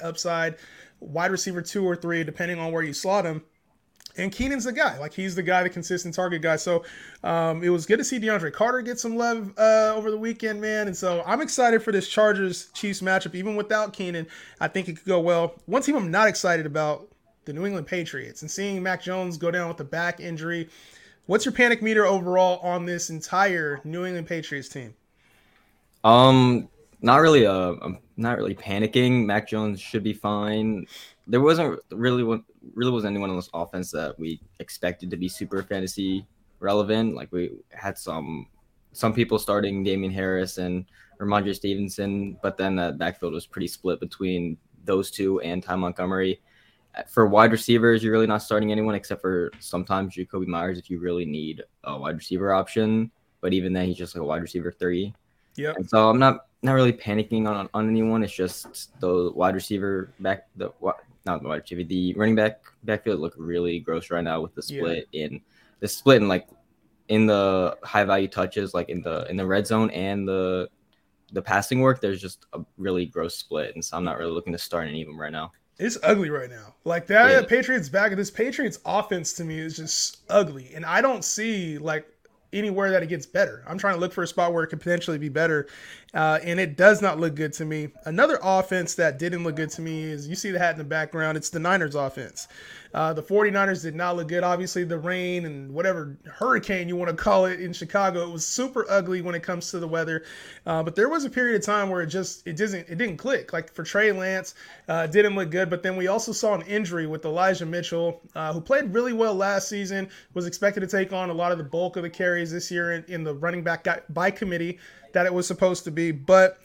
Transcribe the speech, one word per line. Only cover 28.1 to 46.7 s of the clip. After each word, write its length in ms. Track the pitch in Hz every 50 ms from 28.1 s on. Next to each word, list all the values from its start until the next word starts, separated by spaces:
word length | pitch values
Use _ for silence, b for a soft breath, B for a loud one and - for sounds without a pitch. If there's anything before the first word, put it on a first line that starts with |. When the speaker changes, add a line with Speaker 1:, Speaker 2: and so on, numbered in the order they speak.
| _
Speaker 2:
not 200 | - 113 117 123
really 180 | - 107 98 98
panicking. 720 | - - - 95 101 110 110 - 127 127 127 127 123 110
Mac 240 | 101 101 107 107 -
Jones 320 | 110 110 107 107 101 98
should 220 | - - - 110
be 100 | 98 110
fine. 760 | 104 - - 104 104 104 104 104 107 110 110 110 110 95 B B B B B B B B _
There 140 | - 110 123
wasn't 400 | 139 156 165 165 165 127 82 - - -
really 340 | - 104 117 127 123 123 120
one, 200 | 113 113 113 - _ _ _ - - -
really 180 | 110 123 127
wasn't 200 | 123 113 104 101
anyone 180 | 101 101 98 95
on 60 | 92
this 140 | 90 90 - -
offense 360 | 82 85 - - 90 92 -
that 260 | - 78 78 71 71 -
we 220 | 80 82 80 80 - - _ -
expected 520 | - - - - - 90 90 - 92 90
to 60 | 98
be 120 | 85 92 92
super 340 | - - 101 90 101 95
fantasy 640 | 92 - 101 95 92 92 - - 98 95 95 98 98 - _ _ _ _ _ _
relevant. 560 | 92 98 101 104 101 101 107 110 113 110 78
Like, 180 | 60 69 -
we 200 | - 90 87 - - - - _
had 260 | - - - 98 -
some, 520 | - - 92 80 82 73 73 80 67 - - _ _ _ _ _ _ _ _
some 220 | - - - 113 110
people 240 | 123 113 - 110 104
starting 440 | - - 101 104 101 101 98 98
Damian 300 | 95 98 95 98 95 95
Harris 460 | 95 95 95 95 95 92 95 92 - 92
and 260 | 92 90 90 92 90 b b b b b b -
Ramondre 360 | 104 101 104 104 95 101 98
Stevenson, 840 | - - 98 98 98 101 95 - - 101 101 98 101 98 98 90 -
but 160 | - 98 92 -
then 180 | 95 95 95
that 220 | 92 87 85 67 -
backfield 340 | 82 87 90 - - 85
was 140 | 78 85 -
pretty 220 | - - 95 87 85
split 300 | - - - 92 87 -
between 600 | 90 82 - - 98 92 90 87 87 82 80 - _ _ _ _ 87
those 260 | 98 98 95 98 -
two 300 | - - 98 95 95 90
and 220 | - 85 87 92
Ty 140 | - - 90
Montgomery. 640 | 92 90 87 90 - 90 92 95 95 95 95 92 b b b b b b b